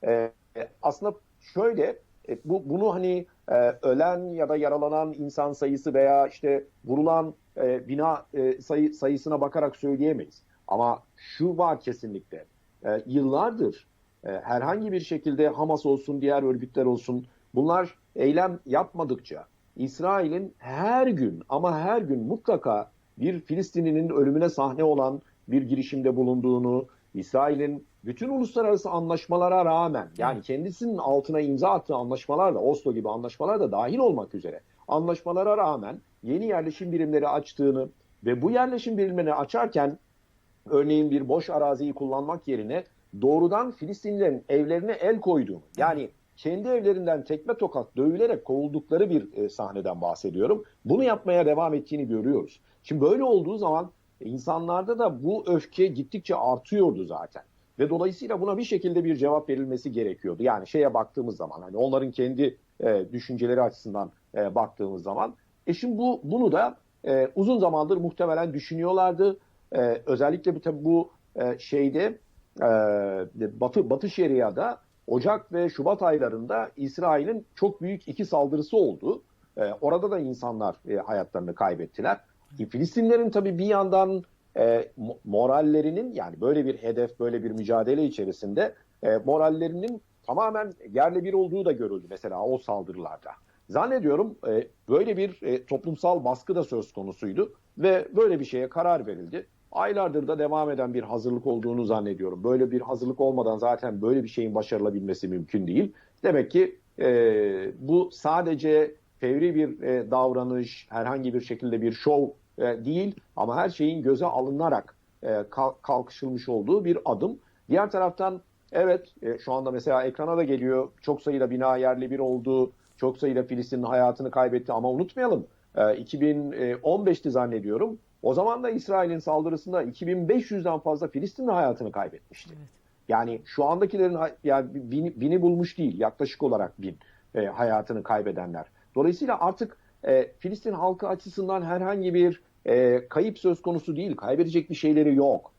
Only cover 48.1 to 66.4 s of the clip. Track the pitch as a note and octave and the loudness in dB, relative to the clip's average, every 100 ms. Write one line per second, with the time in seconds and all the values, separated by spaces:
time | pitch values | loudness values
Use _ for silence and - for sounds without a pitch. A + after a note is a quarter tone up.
48.1 | E3+ A#3 A3+ - C3+ D3 D3 D3 D#3+ G#3 | 2 2 0 -2 -2 -2 -4 -2 2 4
49.1 | D#3+ G2+ - G#2 - G#2 G2 F#2 F2 F2 | 2 -2 -4 -6 -4 -8 -6 -6 -4 -4
50.1 | E2 G2 F2 A2 G#3+ - _ - F3+ C4 | -4 -4 -2 0 0 -2 _ 0 2 2
51.1 | G#3+ F#3+ F3 D3+ D3+ E3 D3 D3 D3 C3 | 0 2 2 4 2 2 -2 -4 -6 -2
52.1 | A2 A2+ C#3 - - _ _ - D#3 D3 | -2 2 0 -2 -12 _ _ -6 2 4
53.1 | G#3+ C4+ G#3 D#3+ G#3+ F#3+ D#3 F3 _ _ | 4 4 4 2 -2 0 0 -2 _ _
54.1 | _ G#2+ B2+ A#2+ E3 E3+ F3 F#3+ A#3 A3+ | _ -12 -10 -4 -4 0 -2 -2 0 0
55.1 | C3+ C#3+ G3+ - F3 - - F#3+ B2+ C#3 | 0 -2 -2 0 0 0 0 0 2 -6
56.1 | G#3 - F3 A#2+ B2+ - G#3 F3+ F#2+ F2+ | -8 -4 -2 0 -2 -2 4 4 2 -6
57.1 | D#2+ E2+ - - _ _ - D3 E3 F3+ | -8 -10 -16 -20 _ _ -2 0 2 -2
58.1 | F3+ A#3+ G#3 G3 G3 A#3 G3 F3+ F3 E3 | -2 -6 -4 -2 -2 -2 -2 0 0 2
59.1 | D3+ C#3 D3+ D3+ C3+ C3+ B2 D3 A#2 G#2 | 2 4 2 0 -4 -2 -4 -4 -2 -2
60.1 | F#2 G2 E2+ - G#2+ F#2+ D#3 C#3+ A#2 A2+ | -2 -6 0 0 0 0 2 4 2 -2
61.1 | - A#2+ F#2+ E2 D#2+ F2+ G2 C3 C3+ C3 | -4 -6 -6 -8 -10 -10 -2 0 2 -2
62.1 | B2 B2+ C3 C#3+ - _ _ - G#2 F2+ | -2 -2 2 0 -2 _ _ 0 0 0
63.1 | A#2+ - B2 A#2+ B2 A#2+ - A2+ G2+ F#2+ | -8 -8 -4 0 2 2 -2 -10 -8 -8
64.1 | _ _ G#2+ G2+ G2 G#2+ - G2 F#2+ F2 | _ _ -4 -2 0 -2 -2 -6 -6 -6
65.1 | G2 A3 - _ _ - F3 B3 A3 B3 | -4 -4 -6 _ _ -4 -4 -2 0 0
66.1 | B3 C#3+ A3 | -2 -2 0